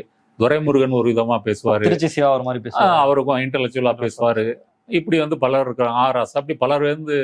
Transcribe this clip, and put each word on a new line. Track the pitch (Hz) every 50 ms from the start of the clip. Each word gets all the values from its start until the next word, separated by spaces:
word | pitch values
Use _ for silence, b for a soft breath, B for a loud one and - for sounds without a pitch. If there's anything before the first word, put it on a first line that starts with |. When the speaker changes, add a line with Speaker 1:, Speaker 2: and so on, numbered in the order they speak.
| - _ _ _ _ _ _ -
Speaker 1:
துரைமுருகன் | 113 127 147 156 156 147 139 135 131 131 127 123
ஒரு | 117 120
விதமா | 113 117 113 117 117 110 101
பேசுவாரு. | 110 104 - - 113 107 107
Speaker 2:
திருச்சி | 107 - 175 156 160 156
சிவா | - 151 143 139 135
ஒரு | 127
மாதிரி | 127 127 123 117
பேசுவாரு. | 113 120 - - 214 185
Speaker 1:
ஆ, | 175 156
அவருக்கும் | 139 139 143 139 127 139 135
இன்டெலெக்சுவலா | 127 131 131 131 135 127 123 123 131 123 120 117
பேசுவாரு. | 120 120 110 - - 120 117 113 110 110 113 120 - - _ _ _ _ -
இப்படி | - 170 160 180 165 160
வந்து | 151 151 160 131
பலர் | 135 127 135 135 135
இருக்கிறாங்க, | 127 117 127 123 117 120 123
ஆ | 127 135
ராசா, | 127 123 113 - - 143
அப்படி | 139 151 156 -
பலர் | 127 127 147 143
வந்து | 147 147 147 160 156 151 147 139